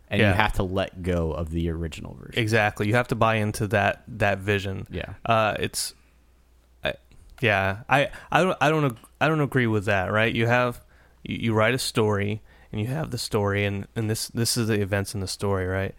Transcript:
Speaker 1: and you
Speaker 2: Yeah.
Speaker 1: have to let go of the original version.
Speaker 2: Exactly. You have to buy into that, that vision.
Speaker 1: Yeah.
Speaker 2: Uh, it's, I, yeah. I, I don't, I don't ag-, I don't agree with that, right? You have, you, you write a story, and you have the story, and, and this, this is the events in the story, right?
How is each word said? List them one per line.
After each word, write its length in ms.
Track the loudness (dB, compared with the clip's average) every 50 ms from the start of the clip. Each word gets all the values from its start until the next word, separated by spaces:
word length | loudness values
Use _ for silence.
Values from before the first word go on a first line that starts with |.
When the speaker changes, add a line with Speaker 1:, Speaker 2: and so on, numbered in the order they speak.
| -12 -4
Speaker 1:
and 120 | 0 2
you 40 | 2 4
Speaker 2:
Yeah. 60 | 4
Speaker 1:
have 200 | 4 2 2 2
to 100 | 0 -2
let 400 | -2 0 -2 -2 -4 -4 -6 -2
go 300 | -2 0 0 0 -2 -2
of 160 | -4 -6 -4
the 180 | -2 -2 -2 -2
original 460 | -2 -4 -6 -6 -8 -10 -12 -14 -14
version. 260 | -16 -14 -8 -4 -2
Speaker 2:
Exactly. 460 | -2 2 2 2 2 2 0 0 -2 2
You 80 | 2
have 140 | 2 2 0
to 60 | 0
buy 200 | 2 2 2 2
into 320 | 2 0 -2 -2 -2 -2 0
that, 360 | 2 2 2 2 0 -2 -6 -12
that 320 | -4 0 0 0 0 0
vision. 480 | 0 0 0 0 0 -4 -6 -8 -10 -8
Speaker 1:
Yeah. 260 | -8 -8 -8 -8 -12 -8 -2
Speaker 2:
Uh, 300 | 0 2 2 2 2 0 -2
it's, 340 | -4 -4 -4 -4 -8 -8 -8 _ _ _ _ _ _ _ _ _ _ _ _ _ _ _ _ _ -6
I, 100 | -6 -6 -6 _ -20 -20 -20 -20 -20 -8 -2
yeah. 380 | 2 2 4 4 2 0 -2 -2 -2 2
I, 200 | 2 2 2 2 -4 -10 -6 0
I 100 | 2 4 4
don't, 140 | 4 2 2
I 80 | 2 2
don't 160 | 2 4 2
ag-, 120 | 0 -2 -4 -12 -14 _ 0
I 60 | 0 2
don't 140 | 2 2
agree 260 | 0 2 2 2 2 2
with 180 | 2 0 2
that, 260 | 2 2 2 2 0
right? 220 | 2 2 2 2 2
You 140 | 2 2 2
have, 340 | 4 2 2 0 -2 -6 -12 _ -20 -20 -20 _ -20 _ -10
you, 140 | -8 -6 -4
you 160 | -2 0 2
write 200 | 4 4 4 2
a 60 | 0
story, 640 | -2 -2 0 2 2 2 2 0 0 -2 -4 -6 -8 -14 -20 -20 -18 -10
and 100 | -6 -4
you 60 | -4 -4
have 240 | -4 -4 -6 -6
the 60 | -6 -6
story, 480 | -6 -2 -2 0 0 2 0 0 0
and, 220 | -2 -2 -4 -8 -8 -6
and 140 | -4 -2 -2
this, 180 | -2 -2 -4 -6
this 280 | -2 -2 0 0 2 0
is 100 | 0 2
the 140 | 2 0
events 320 | 0 0 0 -2 -2 -2 -6
in 60 | -6
the 80 | -6 -6
story, 380 | -6 -4 -2 -2 -2 0 -2
right? 280 | -2 -2 -2 -4 -4 -8